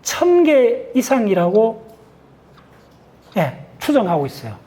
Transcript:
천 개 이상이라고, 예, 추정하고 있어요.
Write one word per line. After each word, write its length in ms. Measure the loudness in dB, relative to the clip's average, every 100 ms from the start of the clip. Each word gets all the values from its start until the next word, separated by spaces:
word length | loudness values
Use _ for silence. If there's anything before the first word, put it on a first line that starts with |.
천 420 | -8 -2 2 4
개 440 | 4 4 2 0 -2 -4
이상이라고, 880 | 0 0 0 0 2 2 0 -2 -16 -20 -20 _ _ _ _ -20 -20 -20 -20 _ _ _ -10 -4
예, 280 | -4 -6 -20 -10
추정하고 460 | -2 0 0 -2 -4
있어요. 380 | -8 -16 -16